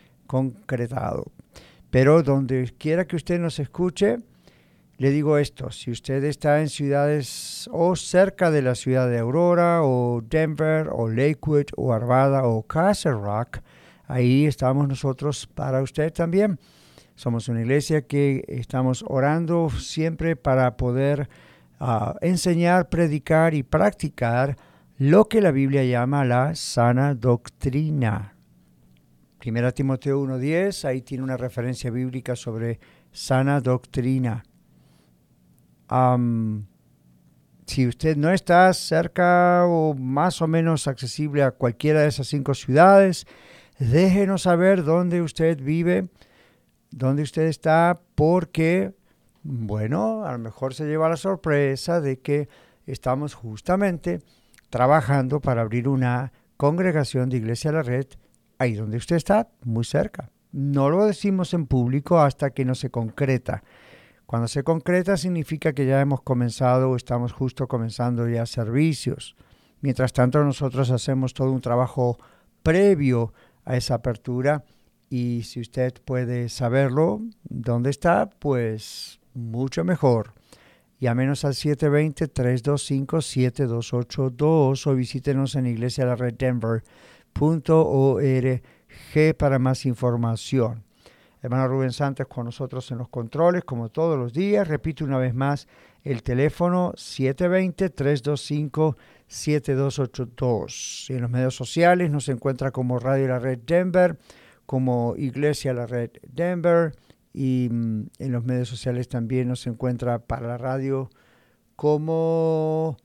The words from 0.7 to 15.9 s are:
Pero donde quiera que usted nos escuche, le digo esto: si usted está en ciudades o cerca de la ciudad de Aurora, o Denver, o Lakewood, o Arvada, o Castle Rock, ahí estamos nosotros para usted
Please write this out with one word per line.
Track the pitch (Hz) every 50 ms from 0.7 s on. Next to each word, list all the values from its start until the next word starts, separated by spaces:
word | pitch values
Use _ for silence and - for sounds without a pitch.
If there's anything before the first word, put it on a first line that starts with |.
| 135 117 120 117 127 127 117 - - - - - - _ - _ - - - - _ _ _ _
Pero | - 127 131 139 156 170
donde | 151 135 139 135 135 123 131 127 127 120 -
quiera | - - 151 160 175 185
que | - -
usted | 160 - - 175 175
nos | 170 165 -
escuche, | - 143 - - - 180 180 175 - 196 208 240 240 - _ _ _ _ _ _ _ _ _ _ _ _ _ _
le | - 127 139
digo | 139 151 147 151 151 147
esto: | 143 139 - - 131 117
si | - - - 127
usted | 117 - - - 135 139 135
está | 151 139 - - 151 147 151
en | 156 143
ciudades | - - 143 139 139 143 143 147 151 151 131 - - - - - - - - -
o | - 160 170 180 180
cerca | - - - - 180 196 190 - - 180 165
de | 156 147
la | 131 127 123
ciudad | - - 131 131 131 127 123
de | 120
Aurora, | 117 117 117 131 165 175 175 175 175 175 170 170 170
o | 156 135 127 123 123 120 120 117
Denver, | 110 113 - 156 160 156 156 143 160 156 156 156 156 -
o | - - 117
Lakewood, | 113 110 117 135 151 156 - - 156 151 143 143 - -
o | - 131 127
Arvada, | 117 110 120 120 123 127 135 139 135 135 131
o | 120 113 110
Castle | 107 - - 160 170 196 208 - - 160 127
Rock, | 107 101 101 104 107 123 - - - - _ _ - - - - _ _
ahí | - - 127 127 123 127 135 151
estamos | 151 135 - - 127 135 143 147
nosotros | 135 135 - - 139 127 - 139 147 131 - -
para | - - - - 135 131 131
usted | 135 127